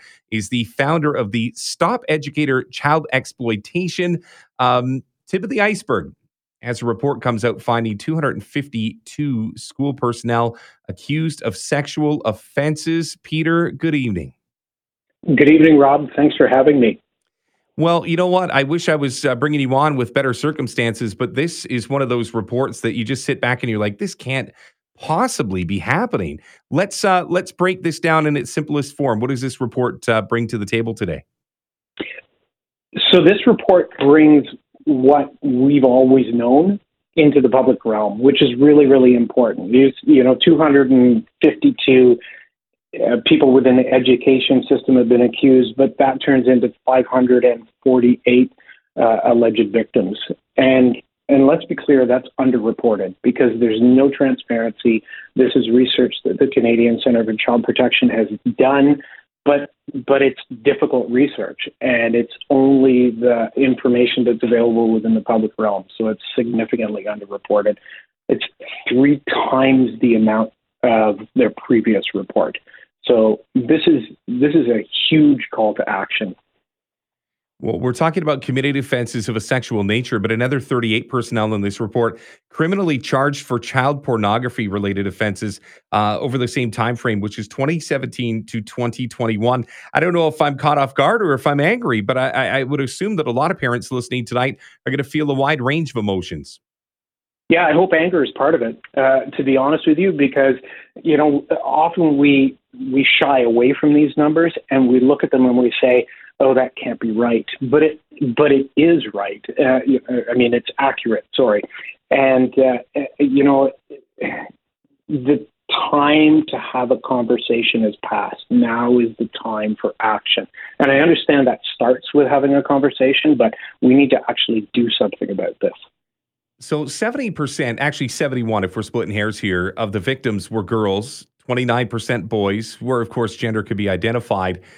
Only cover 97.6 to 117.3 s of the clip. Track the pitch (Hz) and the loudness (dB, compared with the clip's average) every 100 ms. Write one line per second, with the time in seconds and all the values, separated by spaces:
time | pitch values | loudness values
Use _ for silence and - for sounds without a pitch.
97.6 | 170 151 185 170 170 175 131 - 139 160 | 2 2 2 0 0 0 -2 -2 0 0
98.6 | 113 117 - - 135 135 120 - 135 135 | -2 -8 -10 -2 0 0 -2 -4 0 0
99.6 | 135 156 165 156 190 156 139 135 135 127 | 0 0 0 2 0 0 0 2 0 0
100.6 | - - - - 165 151 151 143 - - | -6 -20 -20 -8 0 2 2 0 -2 -6
101.6 | 139 135 165 170 160 143 143 139 135 - | -2 0 0 2 0 4 4 4 2 -2
102.6 | _ 123 131 131 135 - 156 135 120 117 | _ -14 -4 0 2 2 2 2 2 2
103.6 | 127 143 151 147 151 131 151 156 165 - | 2 2 2 4 2 2 0 2 0 -2
104.6 | - 135 127 127 127 143 - 135 127 123 | -4 0 4 4 4 2 2 2 2 2
105.6 | 123 - 127 123 120 - - - 135 131 | 0 2 2 2 0 -8 -12 -2 2 2
106.6 | 127 - - 117 117 107 120 117 - - | 0 -4 -10 -6 -4 -2 0 -2 -4 -8
107.6 | 135 143 151 151 _ - 131 117 147 139 | -2 2 2 0 _ -6 -4 0 2 2
108.6 | 139 - 160 165 113 104 101 101 - - | 0 0 2 2 0 -8 -8 -10 -8 -2
109.6 | 139 131 123 127 - 123 117 123 120 120 | 0 0 0 -2 -2 -6 -4 0 0 0
110.6 | - - 135 131 117 107 - - 127 104 | -4 -4 -4 -4 -4 -4 -4 -2 0 0
111.6 | - - - - - 139 135 131 127 127 | -2 -14 -20 -16 -4 0 2 2 2 2
112.6 | 131 123 - - 139 - 147 135 139 135 | 0 0 -6 -10 -8 -2 0 2 2 2
113.6 | 135 - _ 143 _ - - - - _ | 0 -4 _ -20 _ -12 -10 -10 -14 _
114.6 | _ _ _ _ - 151 127 143 - _ | _ _ _ _ -8 -4 0 -2 -4 _
115.6 | - - - 147 143 151 156 156 151 127 | -8 -6 -2 0 2 4 4 4 2 -6
116.6 | - 127 123 127 - 127 113 | -8 -6 -2 -2 -2 -4 -2